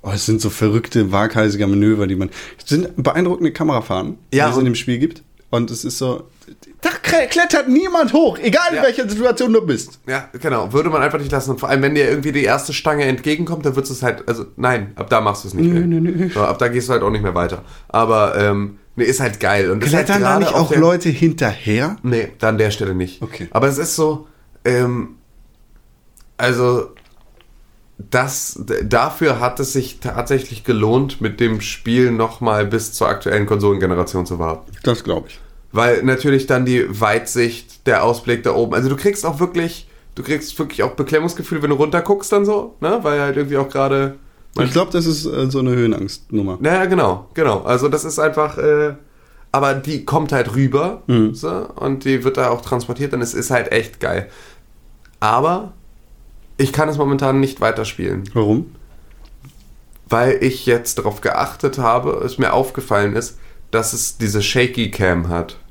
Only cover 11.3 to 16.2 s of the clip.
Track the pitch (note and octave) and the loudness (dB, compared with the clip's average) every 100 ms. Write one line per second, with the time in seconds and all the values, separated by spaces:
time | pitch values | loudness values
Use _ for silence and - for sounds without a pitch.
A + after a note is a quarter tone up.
11.3 | C3+ B2+ B2+ - C3+ C#3 D3+ C3 D3 C#3+ | -2 -2 -4 0 2 2 4 2 2 0
12.3 | C#3+ G#2+ C3 - B2 D#3+ D3 C#3 B2+ D3+ | 0 2 0 -2 -4 -2 0 0 0 -2
13.3 | D3+ E3 E3 C#3+ C3 C3+ B2+ B2 A2+ - | -2 -2 -2 -2 -2 -4 -4 -4 -4 -4
14.3 | A#2 - - B2+ A#2+ G2+ - - A2+ G#2+ | -6 -6 -4 -2 0 -4 -10 0 2 2
15.3 | G2 G2 F#2 E3 E3+ F3 E3 E3+ F3 | -2 -6 0 2 2 2 2 0 0